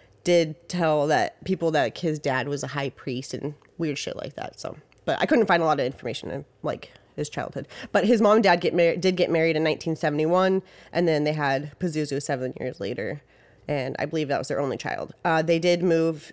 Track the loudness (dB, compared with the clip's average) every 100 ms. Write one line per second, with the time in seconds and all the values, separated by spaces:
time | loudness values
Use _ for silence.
0 | _ _ 2 4 4 -2 -8 -2 2 2
1 | 2 2 0 -4 -4 -2 0 2 0 -2
2 | -4 -2 -2 -2 -2 -4 -6 -4 -6 -6
3 | -8 -6 -6 -6 -8 -10 _ -6 -4 -4
4 | -6 -8 -10 -10 -12 -10 -12 -12 -20 _
5 | -4 0 2 2 4 2 2 2 0 -4
6 | -8 -8 -8 -10 -12 _ -8 -8 -10 -20
7 | _ -10 -8 -6 -8 -8 -12 -14 -2 0
8 | 4 6 6 6 6 4 2 2 2 2
9 | 0 2 2 2 2 2 0 0 -2 -2
10 | 0 0 2 4 4 0 -2 -20 -8 0
11 | 2 2 0 0 0 -2 -4 -6 -4 -2
12 | -2 -4 -4 -4 -4 -6 -8 -6 -6 -6
13 | -6 -8 _ _ _ _ -6 -4 -4 -4
14 | -4 -2 -2 -2 -2 -2 -2 -4 -6 -6
15 | -8 -6 0 0 2 2 2 2 4 2
16 | 2 -2 -10